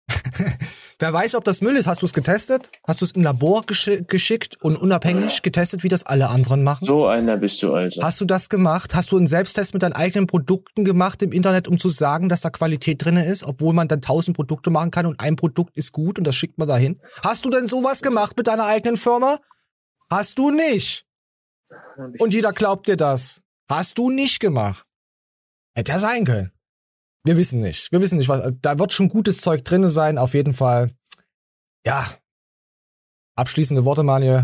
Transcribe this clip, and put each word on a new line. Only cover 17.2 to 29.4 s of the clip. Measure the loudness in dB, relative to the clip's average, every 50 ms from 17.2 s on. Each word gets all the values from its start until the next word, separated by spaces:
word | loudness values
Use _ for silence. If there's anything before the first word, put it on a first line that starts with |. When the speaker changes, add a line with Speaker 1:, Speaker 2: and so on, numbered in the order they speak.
| -4
Speaker 1:
Hast | -4 -4 -2 -2
du | 0
denn | 0 0 0
sowas | 0 -2 0 0 0 -2 0 -2
gemacht | 0 0 0 0 -2 -2
mit | -2 -2
deiner | 0 0 0 0
eigenen | 0 0 0 0 0 -2
Firma? | 0 0 0 2 2 2 0 0 -2 _ _ _ _ _ _ _ _ _ _ _ _ _ -4
Hast | -4 -2 -2 -2 0 0
du | 0 2 2
nicht? | 2 2 2 0 0 -2 -2 -6 -6 -10 _ _ _ _ _ _ _ _ _ _ _ _ _ -20 -20 -20 -20 -18 -16
Speaker 2:
Hab | -16 -12 -6
ich | -2
Speaker 1:
Und | 0 0 0
jeder | 0 0 0 -2
glaubt | 0 0 0 0 -2 -2
dir | -2 0
das. | 0 2 0 0 0 -2 -4 -4 -6 _ _ _ _ _ -6
Hast | -4 -2 -2 -4 -2 -2
du | -2 0
nicht | 0 0 0 0 0 0
gemacht. | 0 0 0 0 -2 -2 -4 -6 -12 _ _ _ _ _ _ _ _ _ _ _ _ _ _ _ _ _ -8
Hätte | -6 -6 -4 -2
ja | -2
sein | -2 0 0 0 0
können. | 0 0 0 -2 -6 -10 _ _ _ _ _ _ _ _ _ _ _ _ _ 0
Wir | 2 2
wissen | 2 2 2 0 -2
nicht. | -4 -4 -4 -6 -6 -2 0
Wir | 2 2
wissen | 2 2 2
nicht, | 2 2
was, | 0 0 -2 -4 -4 -2 -2
da | -2 0 0
wird | -2 -2 0
schon | 2 2 2
gutes | 2 2 0 0 0 0